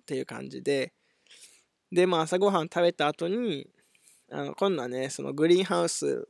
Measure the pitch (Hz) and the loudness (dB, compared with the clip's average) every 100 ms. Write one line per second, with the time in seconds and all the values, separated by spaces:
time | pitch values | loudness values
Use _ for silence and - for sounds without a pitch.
0 | - 135 - 117 131 131 143 139 135 _ | -8 -8 -8 -10 -12 -8 -2 -2 -4 _
1 | _ _ _ - - _ _ _ - 180 | _ _ _ -20 -20 _ _ _ -4 2
2 | 180 170 160 180 202 185 156 170 175 - | 4 2 0 2 4 2 0 2 2 2
3 | 147 - 170 226 233 139 - _ _ _ | 0 0 -2 -2 -2 -4 -8 _ _ _
4 | _ _ - 143 143 - 196 156 123 127 | _ _ -12 -8 -6 -2 0 0 -4 -4
5 | 135 - 135 139 165 180 185 175 170 - | -4 -6 -6 2 4 4 4 0 0 -2
6 | 143 123 | -2 -4